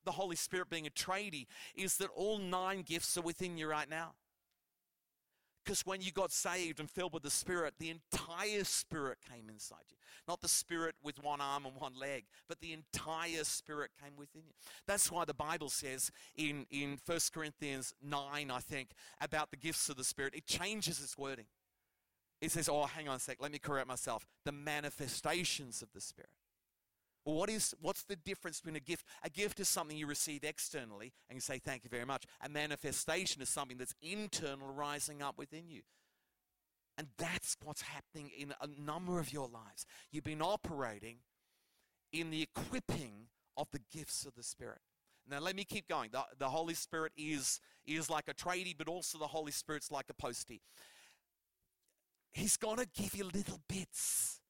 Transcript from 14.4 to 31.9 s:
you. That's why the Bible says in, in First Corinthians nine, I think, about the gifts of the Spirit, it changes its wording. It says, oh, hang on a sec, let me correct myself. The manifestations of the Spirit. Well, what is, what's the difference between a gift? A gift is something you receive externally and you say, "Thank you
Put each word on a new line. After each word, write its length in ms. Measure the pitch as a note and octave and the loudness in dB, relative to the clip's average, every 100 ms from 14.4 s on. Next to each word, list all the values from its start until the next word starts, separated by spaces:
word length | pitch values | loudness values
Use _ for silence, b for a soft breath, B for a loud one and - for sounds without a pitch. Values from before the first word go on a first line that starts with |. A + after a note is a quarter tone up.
| D#3+ | -20
you. 80 | - B B - | -18 B B 2
That's 240 | G3+ - | 6 6
why 140 | F3 | 6
the 100 | D#3 | 2
Bible 360 | C#3 D3+ E3 C#3+ | 2 0 0 0
says 420 | - C#3 C3 - B B - | 0 0 0 0 B B -2
in, 320 | D3+ D3 - | 0 0 -2
in 280 | C#3 C#3+ C#3+ | -2 -2 -2
First 340 | - E3+ - | 0 4 4
Corinthians 600 | D#3+ D3+ - D3 C3+ B2+ - | 2 -6 -4 -2 -2 -2 -6
nine, 480 | C#3+ C#3+ C#3 D3 C#3+ | -2 -2 0 -2 0
I 120 | B2 | -2
think, 320 | - D3 B2+ - B B | -2 -4 -4 -14 B B
about 300 | D3+ D#3 D3+ | 0 2 0
the 60 | C#3 | -2
gifts 320 | D#3+ D#3 - | 0 2 2
of 80 | C3 | 2
the 80 | |
Spirit, 320 | B2+ - C#3 D#3 | 0 2 0 -2
it 100 | - | 0
changes 560 | - F#3 G#3+ E3 D3+ | 2 2 2 0 0
its 160 | C#3 - | -4 -4
wording. 300 | C3+ B2+ G#2+ _ _ _ _ _ _ _ _ _ | -4 -4 -8 _ _ _ _ _ _ _ _ _
It 120 | D#3+ | 0
says, 160 | F3 D3 | 4 6
oh, 180 | D3 C#3+ | 6 6
hang 220 | D#3+ D3 | 2 0
on 80 | C3 | 0
a 20 | |
sec, 200 | - B2+ | 0 -2
let 100 | D3 | -2
me 80 | D3 | -2
correct 300 | - C#3 B2+ | 2 2 2
myself. 360 | B2+ - A2+ - b | 0 0 0 -2 b
The 80 | C#3+ | -4
manifestations 1300 | C#3+ D3+ D3 D3 - C#3 - D#3 F3 E3+ - C3 A#2 | -2 0 2 0 -2 -2 0 2 4 4 0 -2 -6
of 80 | A2+ | -8
the 80 | G2 | -10
Spirit. 300 | - - - _ _ _ _ _ _ _ _ _ D3 | -10 -10 -20 _ _ _ _ _ _ _ _ _ 0
Well, 80 | |
what 160 | D#3 G3+ | 2 4
is, 240 | A3 - - | 4 2 2
what's 220 | D3+ G3 | -2 -2
the 100 | - | -4
difference 460 | F#3+ E3+ F#3+ F3 D3+ | -6 -4 -4 -4 -6
between 160 | E3 D#3 | -4 -6
a 40 | |
gift? 240 | C#3 E3+ - B | -2 -4 -4 B
A 40 | F3+ | -6
gift 300 | E3 G#3 - | 0 0 2
is 100 | G3 | 4
something 280 | F#3+ D3+ D3+ | 4 2 -2
you 100 | D3+ | -2
receive 380 | D3 - C#3+ | 0 0 0
externally 680 | D3 D#3+ - C#3+ A#2 G2+ B2 b b | -2 -2 -2 -4 -6 -8 -12 b b
and 80 | C3 | -6
you 40 | |
say, 180 | - C3 | -4 -2
"Thank 240 | D3+ C3 | -2 -6
you 80 | A#2+ | -2